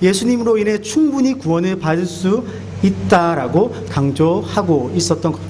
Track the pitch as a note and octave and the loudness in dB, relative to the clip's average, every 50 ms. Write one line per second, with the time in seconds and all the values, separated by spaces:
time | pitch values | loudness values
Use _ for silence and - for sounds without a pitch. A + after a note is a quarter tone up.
0 | F3 F#3 G3 F#3+ - A#3+ B3 A#3+ A#3 A#3 A3+ A3 G#3 G#3+ G#3+ G3+ G3+ - - D#4 | 2 2 2 2 0 0 0 0 2 2 2 2 2 0 -2 -2 -4 -2 0 2
1 | D#4 D4 C#4 C#4 B3+ C4+ C4 C4 - D#3+ E3 E3+ F3 F#3+ F#3+ F#3 - D#3+ D#3+ E3 | 2 2 2 2 0 0 0 0 -2 0 0 0 0 0 -2 -2 0 0 0 0
2 | F#3 F3 - - F#3 F#3 G#3 B3 B3 - - - - - - - - - - - | 0 -4 -4 -4 -2 0 0 0 -2 -6 -10 -10 -12 -10 -4 0 0 0 0 0
3 | - F#3+ G#3 F3 E3+ E3+ E3+ D3 B2 B2 C3 E3+ A3 B3 - - - - - C#3+ | 2 2 4 4 4 2 0 -2 -2 0 2 2 2 2 -2 -6 -10 -6 -2 0
4 | C#3 C#3 C#3 - D#3 E3 F3+ G3+ G#3 - - G#3+ G3+ F3 D#3+ C#3+ B2 B2+ F3+ F3+ | 0 0 2 2 2 2 2 0 -2 -2 -2 -2 0 2 2 0 0 0 -2 -2
5 | D#3+ - D#3+ D#3 - E3 D#3 - - | 0 0 -2 -2 -2 -4 -4 -4 -8